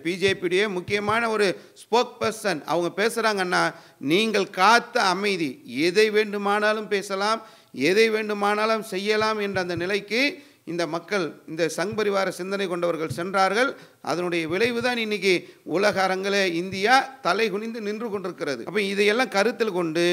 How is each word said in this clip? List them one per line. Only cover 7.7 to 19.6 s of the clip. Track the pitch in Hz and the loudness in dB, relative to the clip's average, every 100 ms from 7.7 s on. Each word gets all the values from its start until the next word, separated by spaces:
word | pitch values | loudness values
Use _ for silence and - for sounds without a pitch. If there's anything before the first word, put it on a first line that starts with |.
| 123 143 | -2 2
எதை | 202 226 214 | 4 4 2
வேண்டுமானாலும் | 214 208 202 208 220 220 208 | -2 -2 0 2 2 0 -2
செய்யலாம்" | 190 202 214 220 214 202 | -4 0 0 0 0 -2
என்ற | 190 180 | -2 -2
அந்த | 170 180 | -4 -2
நிலைக்கு | 202 202 226 285 - - _ - | -4 -2 0 0 -2 -14 _ -8
இந்த | 170 160 | -4 -2
மக்கள், | 165 165 202 156 - - | -4 -4 -2 -2 -6 -10
இந்த | 160 160 160 | -2 -2 -2
சங் | 185 220 | -4 -2
பரிவார | 202 196 185 165 | 0 0 -2 -4
சிந்தனை | 185 196 190 | -6 -4 -4
கொண்டவர்கள் | 175 175 160 156 147 | -2 -2 -2 -4 -6
சென்றார்கள். | 180 190 190 208 269 - - _ 123 | -2 2 2 4 0 -2 -16 _ -4
அதனுடைய | 160 180 170 156 | -2 -2 -2 -2
விளைவுதான் | 185 240 233 247 240 | 0 0 0 -2 -2
இன்னைக்கு | 220 208 190 175 - - - 160 | -2 0 2 0 -2 -14 -4 0
உலக | 208 185 190 | 2 2 0
அரங்கிலே | 190 196 196 190 165 | 0 0 0 0 -2
இந்தியா | 185 190 208 262 262 - 170 | -4 -2 4 4 4 -2 0
தலை | 196 226 | 0 0
குனிந்து | 196 226 233 208 | -2 -6 -8 -6
நின்று | 214 233 | -6 -6
கொண்டிருக்கிறது. | 196 180 - 151 123 - | -6 -6 -6 -6 -6 -4
அப்ப | 196 196 | -2 0
இதையெல்லாம் | 202 208 226 254 196 | 2 2 2 2 2
கருத்தில் | 214 226 | 2 0